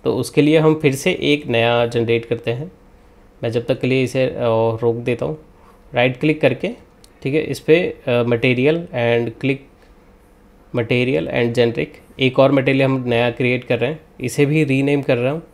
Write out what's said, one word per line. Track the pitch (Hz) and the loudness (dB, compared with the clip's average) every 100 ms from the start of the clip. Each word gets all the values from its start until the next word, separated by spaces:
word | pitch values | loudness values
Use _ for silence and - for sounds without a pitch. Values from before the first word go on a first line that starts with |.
तो | 135 117 | -2 -2
उसके | 120 - | -2 0
लिए | 147 160 | 4 4
हम | 156 | 4
फिर | 156 147 | 2 0
से | 131 185 180 | 0 -4 -2
एक | 143 147 143 | 0 0 0
नया | 117 117 120 120 | 0 2 2 0
जनरेट | 117 117 117 | 0 0 -2
करते | 117 117 - | -2 -6 -4
हैं। | 120 170 - - - - - - - | -6 -10 -16 -20 -20 -20 -20 -20 -8
मैं | 120 | -4
जब | 120 117 | -4 -2
तक | 131 | -2
के | 127 | 0
लिए | 131 | 0
इसे, | 123 135 127 | 0 0 -2
अ, | - 120 113 113 113 | 0 0 2 0 0
रोक | 120 117 | -2 -2
देता | 120 120 139 | -4 -4 -4
हूँ, | 156 - - - - - | -8 -14 -20 -20 -20 -6
राइट | 123 127 127 | 0 0 2
क्लिक | 156 156 | -2 2
करके, | 135 120 190 247 - _ - _ | 0 0 -6 -10 -20 _ -20 _
ठीक | 135 | -4
है, | 151 | -4
इस | - 131 | -4 -6
पे, | - 156 - - - | 2 2 2 -6 -2
अ, | 120 | 0
material | 120 117 131 123 135 170 170 123 | 2 2 2 2 2 0 -4 -2
and | 120 117 117 - | 0 0 -2 -4
click | 135 135 - _ - - - - _ _ _ _ _ | -4 -4 -10 _ -20 -20 -20 -20 _ _ _ _ _
material | 123 113 123 123 151 165 | -6 -2 0 0 -2 -2
and | 131 120 | -2 0
generic, | 117 117 117 151 - - - | 2 0 0 -8 -10 -20 -2
एक | 131 127 | 0 4
और | 135 | 4
मटेरियल | 139 131 135 | 4 2 2
हम | 135 135 123 | 2 0 0
नया | 117 120 | 0 0
क्रिएट | 117 127 123 | 0 -2 -2
कर | - 120 | -2 -2
रहे | 120 | -2
हैं, | 156 - - | -4 -14 -10
इसे | 127 - 143 | -6 0 2
भी | 156 143 | 2 2
रीनेम | 135 139 143 | 2 2 0
कर | 135 123 | 0 0
रहा | 123 | 0
हूँ | 160 - | -4 -10